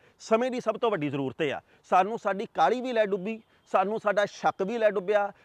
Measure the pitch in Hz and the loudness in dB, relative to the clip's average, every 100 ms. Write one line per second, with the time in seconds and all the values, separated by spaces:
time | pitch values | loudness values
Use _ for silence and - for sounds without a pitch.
0 | _ _ - 220 254 240 220 202 233 208 | _ _ 0 0 0 -2 -4 -2 -2 0
1 | 147 143 135 - 147 95 _ _ - 185 | -2 -2 -4 -2 -4 -4 _ _ 2 2
2 | 196 226 202 196 226 - 170 247 254 226 | 4 -2 -4 -4 -6 2 2 2 0 0
3 | 208 196 190 226 _ _ - 196 190 220 | 0 -2 -4 -10 _ _ -2 0 0 -2
4 | 208 202 208 - 165 - 190 240 214 196 | 0 0 -2 0 -2 -2 -4 2 2 2
5 | 185 208 202 - | 0 0 0 -8